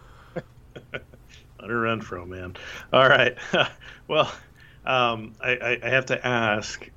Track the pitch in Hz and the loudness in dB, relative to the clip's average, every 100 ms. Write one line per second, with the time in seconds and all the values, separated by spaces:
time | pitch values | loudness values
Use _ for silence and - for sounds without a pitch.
0 | - - - - - - - - - 135 | -20 -20 -16 -14 -14 -18 -20 -20 -14 -16
1 | - - - - - - 98 120 113 113 | -16 -20 -20 -20 -20 -16 -6 -2 0 -2
2 | 110 90 90 92 90 87 - - - 127 | -4 -12 -12 -12 -12 -14 -16 -16 2 6
3 | 131 135 120 - - 175 156 - - - | 8 8 4 0 -4 -2 -2 -4 -20 -18
4 | - 156 139 - - - - - - 131 | -4 0 0 -2 -18 -20 -20 -12 -2 0
5 | 120 113 110 113 127 123 117 120 117 131 | 0 -2 -8 -8 -4 -2 -2 -4 0 0
6 | 131 127 127 120 113 107 104 - - | 0 -2 -2 0 2 0 -4 -12 -16